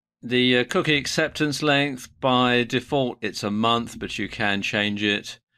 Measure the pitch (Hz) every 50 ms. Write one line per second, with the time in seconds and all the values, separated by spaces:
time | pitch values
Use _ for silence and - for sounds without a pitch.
0 | _ _ _ _ - 117 120 123 127 127 127 123 123 123 - 190 165 156 156 143
1 | 143 - - - 160 147 - - 156 151 143 139 156 151 143 139 143 143 135 127
2 | - - - _ - 135 127 123 127 123 120 120 120 117 - 127 - - - 143
3 | 135 123 - - - 101 87 - - 104 101 107 113 117 117 117 117 117 - 113
4 | 110 98 - - 104 95 - - 113 101 98 98 95 - - 107 104 104 104 104
5 | 104 104 104 104 - - - - _ _ _